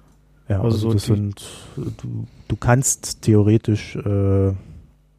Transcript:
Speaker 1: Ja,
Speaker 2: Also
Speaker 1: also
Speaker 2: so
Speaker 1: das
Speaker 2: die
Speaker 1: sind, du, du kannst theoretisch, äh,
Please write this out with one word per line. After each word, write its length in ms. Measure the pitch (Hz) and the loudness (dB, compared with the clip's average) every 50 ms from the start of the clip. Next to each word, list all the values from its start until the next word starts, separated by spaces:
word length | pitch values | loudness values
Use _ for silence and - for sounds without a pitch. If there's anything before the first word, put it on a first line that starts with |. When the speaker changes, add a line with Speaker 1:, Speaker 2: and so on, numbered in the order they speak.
| _ _ _ _ _ _ _ _ _ - | _ _ _ _ _ _ _ _ _ -4
Speaker 1:
Ja, 80 | 101 | -2
Speaker 2:
Also 80 | 95 - | 0 0
Speaker 1:
also 120 | 117 107 98 107 113 | 0 0 0 0 0
Speaker 2:
so 40 | 110 | 0
Speaker 1:
das 80 | 104 - | 0 0
Speaker 2:
die 100 | - 107 | 0 0
Speaker 1:
sind, 320 | 101 104 104 101 - - - - - - - - | 0 0 -4 -6 -10 -14 -18 -18 -20 -20 -16 -12
du, 500 | - - 113 110 - - 123 117 113 113 - - - - - | -10 -10 -10 -10 -10 -12 -10 -10 -10 -10 -12 -16 -16 -8 -6
du 60 | 113 | -6
kannst 640 | - - 120 120 135 135 - - - - - - - | -2 2 2 2 2 2 0 -4 -4 -8 -12 -14 -2
theoretisch, 760 | - 110 107 104 101 104 110 113 - - 107 104 - - - | 2 4 4 6 6 4 4 2 2 0 -2 -2 -4 -8 -12
äh, 560 | - - 101 101 101 98 98 98 98 98 98 95 95 - - - - - - _ _ _ _ _ | -8 -4 -2 0 0 2 2 2 2 2 0 0 -4 -8 -16 -20 -20 -20 -20 _ _ _ _ _